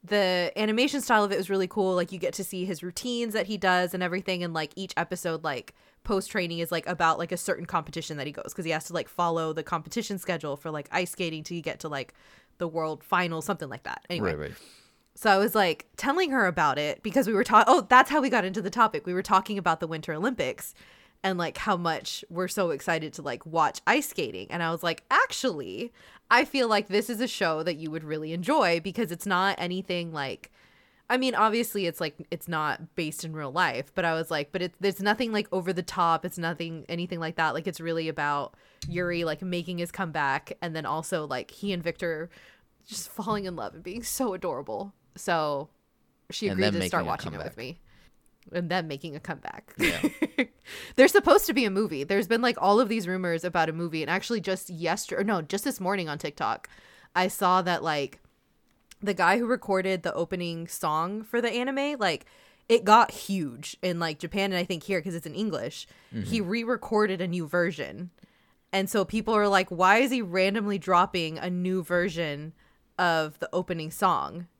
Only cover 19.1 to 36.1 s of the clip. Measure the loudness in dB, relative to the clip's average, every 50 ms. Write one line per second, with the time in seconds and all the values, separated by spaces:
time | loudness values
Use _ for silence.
19.1 | -4 -4 0 4 4 4 4 2 -6 -2 2 0 0 0 -2 -6 -6 -8 -6 -6
20.1 | -4 -2 -2 -2 0 0 -2 -4 -2 -6 -10 -14 -14 -18 -20 -20 -20 -20 -20 _
21.1 | _ _ -4 -2 0 0 -2 -4 -4 -4 -2 0 0 0 0 -2 -2 -2 -4 -8
22.1 | -10 -10 -12 _ -6 -4 -4 -2 0 0 0 0 0 -2 -2 -2 -2 0 -2 -6
23.1 | -10 -8 -8 -8 -8 -8 -10 -4 2 2 2 2 2 -2 _ 2 2 2 2 -2
24.1 | -4 -4 -4 -4 -6 -10 -10 -8 -6 -4 -2 -2 -4 -2 -2 -2 -2 -2 _ _
25.1 | 4 4 4 2 0 -4 -2 -2 -4 -4 -8 -8 -8 -8 -10 -10 _ _ -20 -20
26.1 | -20 -20 _ _ 4 4 4 2 0 0 2 4 4 2 2 2 0 0 0 0
27.1 | -2 -2 -2 -4 -2 0 0 0 0 0 -2 -4 -4 -4 -6 -6 -6 -8 -6 -6
28.1 | -6 -6 -4 -6 -6 -4 0 2 4 4 6 4 4 2 0 -4 -2 -2 -4 -4
29.1 | -4 -8 -2 0 2 2 2 2 0 0 -2 -4 -4 -4 -4 -2 -4 -4 -4 -6
30.1 | -6 -6 -6 -6 -6 -10 -12 -20 _ _ _ _ _ _ _ _ _ _ _ _
31.1 | 0 2 2 0 2 4 2 4 4 2 0 0 -2 -2 -2 -2 -2 -2 -6 -6
32.1 | -6 _ -10 _ -10 -10 -6 -4 -2 -2 0 -2 -2 -4 -8 -10 _ -4 -4 -4
33.1 | -4 -6 -8 -8 -8 -8 -8 -4 0 0 0 0 0 -2 -6 -6 _ 0 0 2
34.1 | 2 0 0 -2 -2 -2 -2 -4 -4 -4 -4 -4 _ _ 0 0 0 2 0 0
35.1 | 2 2 0 0 0 -2 -2 0 -2 -2 -2 0 -2 -2 -4 -4 0 2 2 4